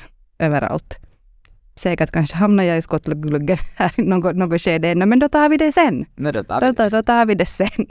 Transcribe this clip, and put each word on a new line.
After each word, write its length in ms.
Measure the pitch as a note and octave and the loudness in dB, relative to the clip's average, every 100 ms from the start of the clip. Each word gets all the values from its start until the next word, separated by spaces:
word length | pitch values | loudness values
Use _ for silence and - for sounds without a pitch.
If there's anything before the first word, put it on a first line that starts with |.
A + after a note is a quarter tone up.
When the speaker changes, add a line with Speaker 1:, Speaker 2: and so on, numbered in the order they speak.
| - _ _ - | -8 _ _ -4
Speaker 1:
överallt. 600 | D#3+ C#3+ - D3+ - - - _ _ _ _ _ _ | -2 -2 -2 -6 -10 -20 -20 _ _ _ _ _ _
Säkert 360 | - F3+ E3+ D#3 | -6 -4 -2 -2
kanske 260 | E3+ D3 E3 | -2 -2 0
hamnar 280 | G#3 G3 | 2 4
jag 140 | F3+ E3 | 2 0
i 40 | |
skottgluggen 760 | - D#3+ - D3 D3+ D3 D3 F3+ - | -2 -4 -4 -6 -4 -2 0 -2 -2
<laughs> 100 | - | -4
här 160 | F3+ - | -4 0
i 60 | |
något, 340 | F#3+ F#3 F3 F3+ | 0 0 0 -2
något 240 | F3+ E3+ | 0 0
skede 280 | F3+ E3 E3+ | 0 0 0
ännu, 180 | F3 G3 | 2 2
men 120 | B3 | 2
då 100 | D4 | 2
tar 200 | D4+ D4 | 2 4
vi 80 | D4+ | 2
det 160 | D#4 | 2
sen. 340 | F4+ D4+ C3 D3 | 2 2 0 -6
Speaker 2:
Nej, 180 | - G2+ | -6 -4
då 120 | G#2 | -4
tar 160 | G2+ A2+ | -4 0
Speaker 1:
Då 60 | C4 | 0
Speaker 2:
vi 60 | |
det 40 | A#3+ | 2
Speaker 1:
tar, 140 | G#3+ | 0
då 120 | A3 | 0
tar 240 | A3 A#3+ A3 | 0 2 2
vi 80 | |
det 120 | F#3+ F3+ | 2 -2
sen. 400 | - F#3+ - - | -2 -4 -4 -8